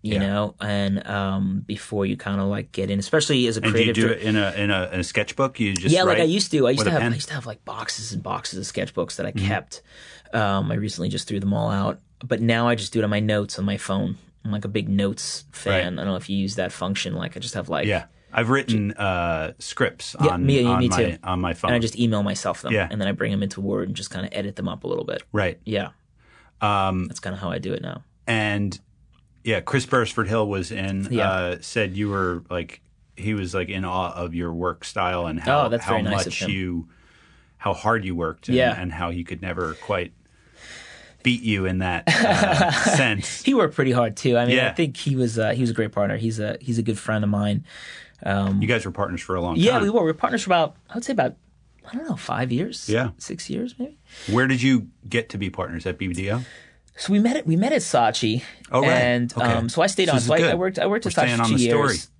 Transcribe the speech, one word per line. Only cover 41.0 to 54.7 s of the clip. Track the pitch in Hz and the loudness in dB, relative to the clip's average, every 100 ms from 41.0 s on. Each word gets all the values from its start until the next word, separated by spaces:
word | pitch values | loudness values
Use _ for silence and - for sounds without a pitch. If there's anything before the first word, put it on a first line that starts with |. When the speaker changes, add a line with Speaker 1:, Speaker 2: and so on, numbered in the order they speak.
| - - | -20 0
Speaker 2:
beat | 127 120 | 2 2
you | 113 101 92 | 2 2 2
in | 92 | 2
that, | 90 85 - | 0 0 2
uh, | 156 - 190 196 156 175 | 4 4 4 4 4 4
Speaker 1:
<laughs> | 143 - 165 | 4 2 4
Speaker 2:
sense. | 127 101 - - | 4 2 -2 -2
Speaker 1:
He | - | 2
worked | 269 180 - | 4 4 2
pretty | 131 | 2
hard | 123 117 98 | 4 2 2
too. | 135 120 | 2 4
I | |
mean, | 120 127 | 6 4
I | |
Speaker 2:
Yeah. | 120 | 2
Speaker 1:
think | - 160 - | 2 -2 0
he | - | -2
was, | 131 123 113 | 2 2 2
uh, | 110 | 0
he | 120 | 2
was | 123 | 0
a | |
great | 117 107 | 0 -2
partner. | 101 101 104 | 0 0 0
He's | 113 110 | -2 -2
a, | 104 - | -4 -6
he's | - 117 | -4 -2
a | |
good | 110 104 | 0 -2
friend | - 107 | -2 0
of | 104 | 2
mine. | 104 104 104 - - - - - _ | 0 0 -2 -4 -18 -18 -18 -20 _
Um, | - 98 98 98 | -2 0 2 2
Speaker 2:
You | 101 | 2
guys | 117 | 0
were | 101 | 0
partners | 87 98 87 | -4 -4 -4
for | - 92 | -4 -2
a | |
long | 87 82 | 0 4
Speaker 1:
Yeah, | 226 | 4
Speaker 2:
time. | 247 | 4
Speaker 1:
we | 202 | 2
were. | 226 | 2
We | 165 | 2
were | |
partners | 160 - 240 | 0 0 0
for | 190 | 2
about, | 175 156 - _ | 2 2 -4 _
I | |
would | 233 | -8
say | 240 | -2
about, | 240 131 - _ _ _ _ - | 0 0 -2 _ _ _ _ -10
I | 247 | -10
don't | 320 | -6
know, | 202 | -6
five | - - 127 | -4 -4 0
years? | 120 185 - - | 0 -2 -6 -2
Speaker 2:
Yeah. | 110 127 - | 0 0 -6
Speaker 1:
Six | - - - | -12 -12 -6
years, | - 240 240 | -6 -6 -8
maybe? | 262 302 _ - - | -10 -10 _ -14 0
Speaker 2:
Where | 110 131 | 2 4
did | 131 | 4
you | 131 | 4